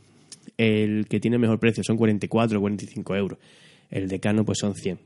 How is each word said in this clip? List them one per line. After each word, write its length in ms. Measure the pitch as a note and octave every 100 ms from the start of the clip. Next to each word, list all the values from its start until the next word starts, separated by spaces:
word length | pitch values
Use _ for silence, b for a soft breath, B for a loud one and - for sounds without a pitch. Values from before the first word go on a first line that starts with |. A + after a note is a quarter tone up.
| b b b - - -
el 500 | A2+ G#2+ G#2+ G#2+ G#2
que 140 | G#2+
tiene 160 | A2+ A#2+
mejor 220 | A2+ A2
precio, 260 | A#2 A2
son 140 | G2 A2
cuarenta 260 | A2+ G#2
y 60 | F2+
cuatro, 300 | A2 A#2 G#2+
cuarenta 240 | G2+ G2+
y 40 | -
cinco 260 | - -
euros. 240 | F#2+ G2 - b b b b b
El 180 | - F#2+
de 120 | F#2
Canon, 260 | G#2 G#2+ G#2+
pues 100 | G2
son 160 | G#2
cien, 260 | G2 G2 F2